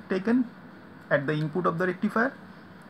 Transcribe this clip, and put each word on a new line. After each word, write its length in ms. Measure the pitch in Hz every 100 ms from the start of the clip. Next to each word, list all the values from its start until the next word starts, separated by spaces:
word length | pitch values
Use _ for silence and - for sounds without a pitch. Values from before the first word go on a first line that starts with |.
| -
taken 400 | 190 202 247 240 - - - - - -
at 160 | 143 139
the 80 |
input 320 | 151 156 185 175
of 120 | 165
the 80 | 185
rectifier, 460 | 180 208 226 254 - - - - -